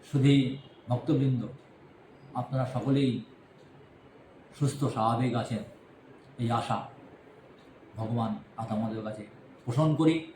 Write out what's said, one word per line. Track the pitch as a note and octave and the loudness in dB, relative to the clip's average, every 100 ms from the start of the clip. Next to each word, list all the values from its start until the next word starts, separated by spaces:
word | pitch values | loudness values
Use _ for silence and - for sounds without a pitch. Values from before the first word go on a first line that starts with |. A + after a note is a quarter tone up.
| - | -2
সুধী | C3+ C3+ C#3 B2 - - - - | 2 6 6 4 -2 -12 -20 -4
ভক্তবৃন্দ, | A#2+ - C3+ C#3 A#2+ G#2 - - - - - - - - | -4 0 2 2 0 -4 -12 -20 -20 -20 -20 -20 -20 -12
আপনারা | B2+ B2+ C3+ B2 | -8 -4 -2 -2
সকলেই | B2+ B2+ C#3 C3+ A2 - - - - - - - - - - - - - - | -2 0 2 2 0 -6 -20 -20 -20 -20 -20 -20 -20 -20 -20 -20 -20 -20 -2
সুস্থ | C#3+ - | -2 0
স্বাভাবিক | C3+ A#2 A2 A#2+ B2+ | -4 0 0 2 0
আছেন, | A2+ - G#2+ - - - - - - - - | 0 -2 -6 -8 -18 -20 -20 -20 -20 -20 -6
এই | A#2 | -2
আশা | A#2 - G#2 - - - - - - - - - - - - | -2 -2 -4 -6 -16 -20 -20 -20 -20 -20 -20 -20 -20 -18 -10
ভগবান | A2 A#2 A2+ G#2 - - | -4 -2 -2 -4 -10 -12
আর | A2+ | -6
আমাদের | G#2+ A2 A2 | -4 -2 -4
কাছে | G#2+ - - - - - - | -8 -10 -14 -18 -20 -14 -4
পোষণ | B2 D#3+ | 2 2
করি। | D3 D#3+ D#3+ - | 4 4 2 -4